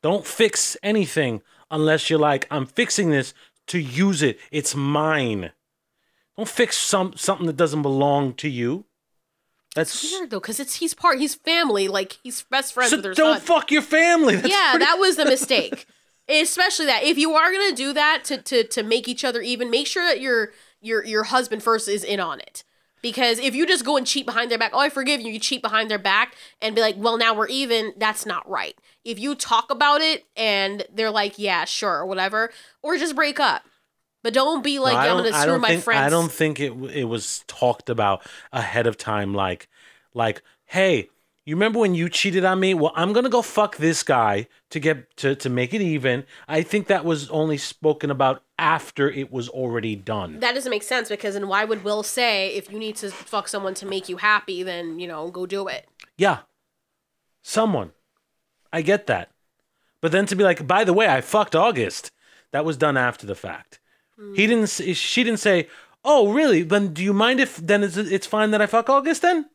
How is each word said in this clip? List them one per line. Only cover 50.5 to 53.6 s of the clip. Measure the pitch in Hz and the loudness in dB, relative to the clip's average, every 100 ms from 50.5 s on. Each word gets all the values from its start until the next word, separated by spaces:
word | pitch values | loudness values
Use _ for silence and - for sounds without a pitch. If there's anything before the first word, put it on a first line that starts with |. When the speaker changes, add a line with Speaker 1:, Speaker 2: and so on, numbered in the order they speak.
| 247 | -2
Speaker 2:
doesn't | 262 | -4
make | 208 | -6
sense, | 208 254 220 | -4 -4 -4
because | 208 214 202 | -8 -6 -6
then | 202 | -4
why | 196 | -2
would | 214 220 | -2 -4
Will | 196 208 | -4 -4
say, | 208 - 240 208 190 196 | -4 -2 0 0 -2 -6
"If | 196 | -10
you | 208 | -10
need | 220 214 | -10 -10
to | 202 | -12
fuck | - - 208 202 | -14 -10 -8 -6
someone | 208 | -6